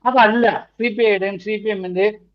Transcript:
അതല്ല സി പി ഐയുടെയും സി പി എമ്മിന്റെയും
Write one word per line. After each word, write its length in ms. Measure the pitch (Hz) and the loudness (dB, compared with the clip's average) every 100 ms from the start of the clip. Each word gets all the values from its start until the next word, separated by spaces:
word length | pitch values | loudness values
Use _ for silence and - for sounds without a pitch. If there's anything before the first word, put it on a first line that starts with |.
| 240 | 0
അതല്ല 640 | 247 214 233 233 - - | 4 4 4 0 0 -12
സി 140 | - 233 | -8 -6
പി 160 | 214 | 0
ഐയുടെയും 340 | 220 196 190 196 | 0 2 -2 -6
സി 60 | |
പി 240 | 202 214 214 | -8 -6 -4
എമ്മിന്റെയും 460 | 196 185 180 202 214 _ | -6 -6 0 0 -2 _